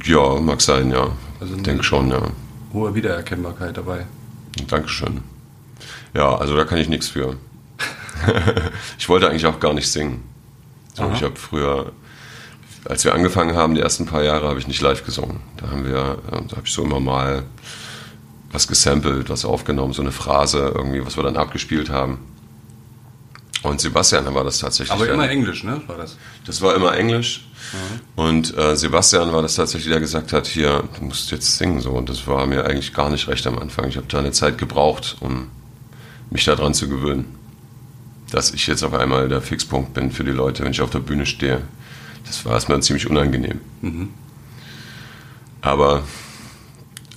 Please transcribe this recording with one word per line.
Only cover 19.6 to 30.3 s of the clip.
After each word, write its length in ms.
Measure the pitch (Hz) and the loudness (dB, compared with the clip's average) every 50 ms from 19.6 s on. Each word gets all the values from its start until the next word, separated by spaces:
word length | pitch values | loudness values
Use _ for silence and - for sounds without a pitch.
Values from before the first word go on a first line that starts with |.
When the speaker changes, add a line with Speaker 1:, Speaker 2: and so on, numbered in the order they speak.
| - - 71 67 67 67 65 | 0 -2 0 0 0 -2 -2
Speaker 1:
so 80 | 71 | -2
eine 100 | 69 67 | -2 -4
Phrase 600 | 67 - - 69 71 69 71 - 73 71 69 - 67 | -4 -4 0 2 4 4 4 4 2 2 2 2 0
irgendwie, 300 | 69 67 67 67 67 65 | -2 -2 -2 -2 -2 -4
was 100 | 65 - | -4 -4
wir 80 | 76 71 | -2 -2
dann 140 | 69 67 | 0 0
abgespielt 520 | 71 73 - - - - - 80 76 73 71 | 0 -2 -2 -2 -8 -4 0 0 0 0 0
haben. 260 | 69 67 67 65 65 65 - - - - - - - - - - - - - - - - - - - - - - - - - - - - - | -2 -2 -2 -2 -4 -6 -10 -16 -20 -20 -20 -20 -20 -20 -20 -20 -20 -20 -20 -20 -20 -20 -20 -20 -20 -20 -20 -20 -20 -20 -18 -10 -10 -4 -2
Und 180 | 73 73 71 | -2 -2 0
Sebastian 520 | - 80 - 113 104 - - 71 67 67 69 | -2 2 2 4 4 6 4 4 2 2 0
war 100 | 67 67 | 0 0
das 160 | 69 - - | 0 -2 -2
tatsächlich 320 | 71 69 - - 67 - | -2 -2 -2 -2 -2 0
Speaker 2:
Aber 140 | 101 101 113 | 0 0 2
Speaker 1:
der 80 | 120 139 | 2 2
Speaker 2:
immer 140 | 156 143 127 | 2 2 2
Englisch, 340 | 139 139 117 95 80 - 95 | 2 2 0 0 -2 -4 -6
ne? 180 | 101 135 151 - | -6 -6 -6 -8
War 100 | - 87 | -10 -10
das? 200 | 85 82 80 - - - - - - - | -10 -10 -12 -14 -18 -20 -20 -20 -16 -12
Speaker 1:
Das 160 | - 87 87 | -8 -4 2
war 140 | 95 95 95 | 4 4 6
immer 200 | 95 92 - - | 6 4 4 4
Englisch. 500 | - 113 117 117 120 117 - - - - - - - - - - | 4 2 2 2 2 0 -2 -4 -6 -10 -18 -18 -16 -14 -10 -10
Speaker 2:
Mhm. 260 | 95 92 95 110 120 - - - 80 80 | -8 -8 -8 -10 -10 -12 -8 -2 0 4
Speaker 1:
Und, 340 | 80 80 80 80 - - | 4 4 4 2 2 0
äh, 180 | 73 78 76 76 | 2 4 4 4
Sebastian 560 | 69 80 73 73 87 95 - - 87 85 85 82 | 4 2 4 4 6 6 6 6 6 4 4 2
war 80 | 80 78 | 2 2
das 120 | 80 - | 2 2
tatsächlich, 360 | - 80 78 - 80 76 80 | 0 0 0 0 -4 0 0
der 80 | 80 80 | 2 2
gesagt 320 | 80 78 80 78 76 - | 2 0 -2 -4 -2 0